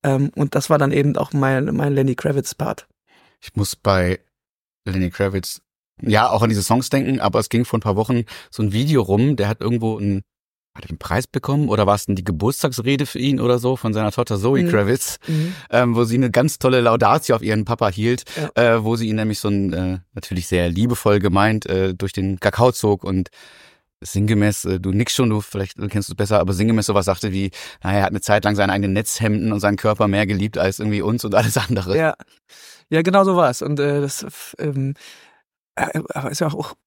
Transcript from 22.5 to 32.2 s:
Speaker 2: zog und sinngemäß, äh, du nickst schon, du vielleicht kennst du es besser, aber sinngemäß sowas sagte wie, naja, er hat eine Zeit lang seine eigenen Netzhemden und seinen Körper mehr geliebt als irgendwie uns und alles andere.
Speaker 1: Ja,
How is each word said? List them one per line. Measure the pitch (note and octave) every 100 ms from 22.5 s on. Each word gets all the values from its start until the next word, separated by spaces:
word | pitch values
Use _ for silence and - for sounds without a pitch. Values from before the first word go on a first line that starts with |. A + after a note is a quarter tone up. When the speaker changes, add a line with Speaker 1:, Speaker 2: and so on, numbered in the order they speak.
| - B2
Speaker 2:
zog | - G#2+ G2+
und | F#2+ F#2+ F2+ - - - - _ _ _
sinngemäß, | F#2 G2 G#2 G#2+ G#2 G#2+
äh, | F2+ F#2
du | F#2+
nickst | G2 A#2+ -
schon, | A#2+
du | G#2+
vielleicht | - G2+ F#2+ - G2+
kennst | G#2+ G2
du |
es | F2+
besser, | G2+ G#2+
aber | F2+
sinngemäß | F#2 G#2+ A2+ G#2
sowas | G2+
sagte | F#2 F#2 G#2+
wie, | F#2+ G2 - - -
naja, | G2 G2+
er |
hat | G2
eine | G2+
Zeit | - G#2 G#2+
lang | G#2
seine | G2
eigenen | G2 G2
Netzhemden | F#2+ A2 - A2+ G#2 G#2+
und | G#2
seinen | G2+ G2+
Körper | A2 G#2 G#2+
mehr | G2+ G2+
geliebt | G2+ G#2 F#2
als | F2+ -
irgendwie | A2 G#2
uns | G2 A#2+ A2
und | G2+
alles | A2 A2
andere. | G#2 A2 F#2 C#3+
Speaker 1:
Ja, | D#3+ -